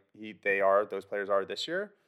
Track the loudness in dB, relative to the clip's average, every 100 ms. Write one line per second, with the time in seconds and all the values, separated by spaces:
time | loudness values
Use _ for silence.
0 | _ -16 -14 -6 -2 2 4 4 2 -4
1 | -6 -6 0 0 0 -6 -4 -6 -6 _